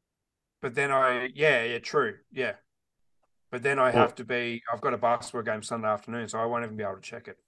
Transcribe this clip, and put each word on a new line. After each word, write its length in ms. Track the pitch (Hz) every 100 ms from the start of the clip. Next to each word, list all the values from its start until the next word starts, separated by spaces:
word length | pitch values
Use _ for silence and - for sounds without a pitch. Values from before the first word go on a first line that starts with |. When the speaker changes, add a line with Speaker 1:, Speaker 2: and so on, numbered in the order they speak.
| _ _ _ _ _ _
Speaker 1:
But 140 | 135 120
then 160 | 139
I, 380 | 135 131 123 127
yeah, 300 | 139 156 127
yeah, 140 | 117 117
true, 380 | - 151 117 - _
yeah. 220 | 135 120 - _ _ _ _ _ _ _ _ _
But 140 | -
then 140 | 139 139
I 100 | 127
Speaker 2:
Well 120 | 117
Speaker 1:
have 120 | 120 -
to 80 |
be, 380 | 120 123 120 117 -
I've 80 | 117
got 140 | 139
a 40 | 117
basketball 440 | 120 120 - 120
game 200 | 113 110
Sunday 240 | 104 120 110
afternoon, 400 | 104 - 117 107
so 100 | 113
I 60 |
won't 200 | 117 117
even 120 | 117 107
be 80 |
able 100 | 101
to 60 | 95
check 260 | - 117 104
it. 100 | -